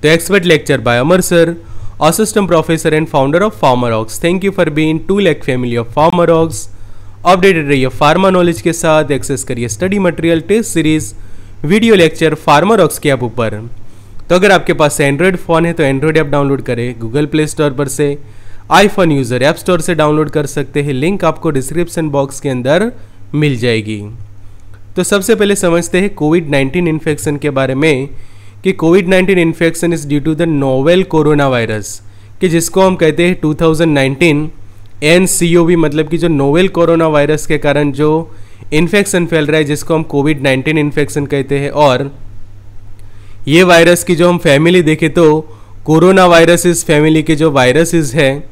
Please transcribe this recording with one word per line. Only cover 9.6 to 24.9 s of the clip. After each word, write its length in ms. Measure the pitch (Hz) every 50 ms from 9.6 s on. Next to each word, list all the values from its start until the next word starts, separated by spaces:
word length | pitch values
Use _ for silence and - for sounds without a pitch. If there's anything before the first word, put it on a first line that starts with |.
| 120
स्टडी 320 | 117 - - 180 190 196 208
मटेरियल, 420 | 190 175 151 - 160 165 170 160
टेस्ट 300 | 156 - 196 226 220 -
सीरीज, 420 | - 165 156 156 156 156 151 - - - - - - - - - - - -
वीडियो 300 | 147 185 220 220 226 220
लेक्चर 380 | 190 165 160 160 - 165 156 151
Pharma 440 | 151 - - 147 147 165 202 226
Rocks 200 | 208 170 151 -
के 120 | - - 147
ऐप 140 | 135 123 120
ऊपर। 460 | 117 - 120 117 110 104 104 113 120 - - - - - - - - - - - -
तो 60 | 170
अगर 160 | 180 185 208
आपके 220 | 190 170 - - 170
पास 280 | 135 156 147 147 -
Android 340 | 147 139 143 139 170 190 190
फ़ोन 300 | 180 - - 165 160 170
है 80 | 170 165
तो 100 | 165 156
Android 340 | 135 135 135 143 156 156
ऐप 100 | 160 156
डाउनलोड 340 | 143 147 143 143 139 139 131
करें 380 | 120 - 123 117 120 123 123 113
Google 280 | 117 113 110 143 151
Play 200 | 143 147 156 156
Store 300 | 151 - - 151 147 -
पर 100 | 135 143
से, 300 | 139 - - 147 143 143 143 - - - - - - - - - -
iPhone 400 | 160 170 202 208 - - 185 160
यूज़र 320 | 156 139 131 110 123 123 123
ऐप 120 | 147 165
स्टोर 260 | - - - 180 170
से 140 | 165 - 175
डाउनलोड 340 | 156 156 151 151 151 156 147
कर 160 | - 156 147
सकते 360 | 143 - 151 139 - - 147
हैं, 120 | 139 147 139
लिंक 320 | 127 139 170 202 190 -
आपको 260 | 160 156 - - 160
डिस्क्रिप्शन 580 | 147 135 131 - 151 165 175 170 - 170 160 151
बॉक्स 300 | 139 143 139 135 - -
के 100 | - 143
अंदर 420 | 131 123 120 135 151 180 214 240 - - - - - - - - -
मिल 220 | 147 151 147 135
जाएगी। 460 | 104 113 123 117 113 107 107 110 104 104 104 117 117 104 - - - - - - - - - - - - -